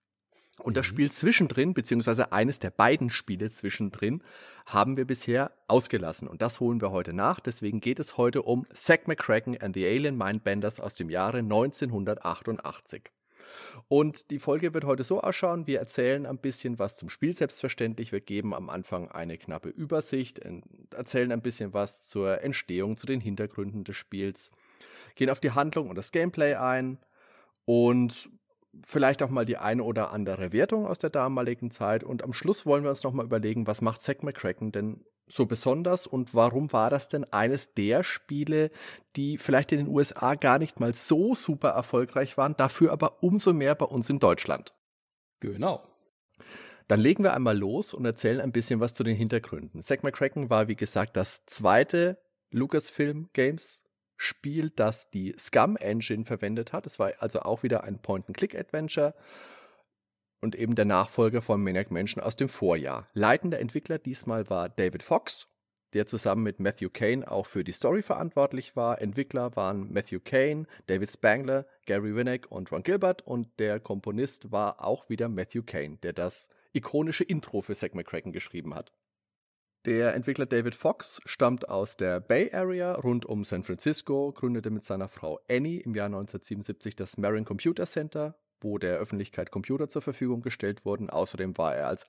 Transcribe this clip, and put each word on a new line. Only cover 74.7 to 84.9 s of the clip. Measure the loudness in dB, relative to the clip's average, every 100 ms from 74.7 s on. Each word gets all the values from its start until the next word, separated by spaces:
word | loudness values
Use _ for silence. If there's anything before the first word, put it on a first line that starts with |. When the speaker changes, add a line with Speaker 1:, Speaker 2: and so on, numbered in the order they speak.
| -2 -4
Speaker 1:
auch | -4 -4
wieder | -4 -4
Matthew | -4 -6 -6
Kane, | -6 -6 -6 -8
der | -8
das | -4 -6 -6 -16 _ _
ikonische | -6 -2 -2 0 -2 -2
Intro | -2 -4 -6
für | -6 -6
Zack | -6 -6
McCracken | -8 -8 -8
geschrieben | -10 -10 -10 -10
hat. | -12 -14 _ _ _ _ _ _ _ _ _ -2
Der | 2 2 0
Entwickler | -2 -2 0
David | 0 0 0
Fox | -2 -2 -6 -12 -10
stammt | 2 2 2 -2
aus | -4 -4 -2
der | -2 0
Bay | 2 2 2
Area | -2 -2 -2 -4
rund | -2 0 0 -2
um | -6
San | -4 -6
Francisco, | -6 -4 -2 -2 -2 -2 -2
gründete | -2 -2 -2 -4
mit | -6
seiner | -4